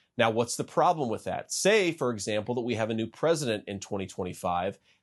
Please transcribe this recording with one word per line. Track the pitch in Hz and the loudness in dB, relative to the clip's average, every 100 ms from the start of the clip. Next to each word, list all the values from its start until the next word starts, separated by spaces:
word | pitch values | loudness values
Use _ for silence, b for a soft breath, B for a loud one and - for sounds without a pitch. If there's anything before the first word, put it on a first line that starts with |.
| b - | b 0
Now, | 113 | 2
what's | 110 117 - | 2 0 -4
the | |
problem | 127 - 160 165 127 | -2 2 4 4 0
with | 101 | -2
that? | - 87 - | -4 -6 -6
Say, | - 185 220 180 | 0 4 4 4
for | 160 127 | 0 -2
example, | 110 113 107 107 | -2 -2 -2 0
that | 123 | -2
we | 120 110 | -2 0
have | 110 | 0
a | 113 | -2
new | 113 | -4
president | - 156 165 131 107 - | 0 0 2 0 -2 -4
in | 98 | -10
twenty | - 101 92 | -6 -6 -6
twenty-five. | - 90 85 92 87 92 - _ _ | -6 -8 -4 -2 -2 -2 -6 _ _